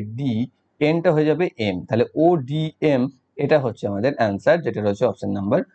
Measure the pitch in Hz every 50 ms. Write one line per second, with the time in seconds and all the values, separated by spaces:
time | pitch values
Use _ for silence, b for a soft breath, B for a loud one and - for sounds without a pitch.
0 | 107 107 110 127 143 131 110 110 123 127 _ _ _ _ _ _ 147 151 160 170
1 | 165 180 156 151 151 151 147 147 180 - - - 110 101 90 90 - - - 113
2 | 120 - - 143 160 175 180 156 123 123 147 156 156 156 - _ 151 156 139 123
3 | 123 135 - _ _ _ _ - 143 131 156 147 131 117 101 - - 104 101 98
4 | 113 143 139 - 117 104 98 92 - 143 165 175 143 123 101 107 104 - 104 98
5 | 123 110 - - 104 101 98 101 95 101 131 180 - -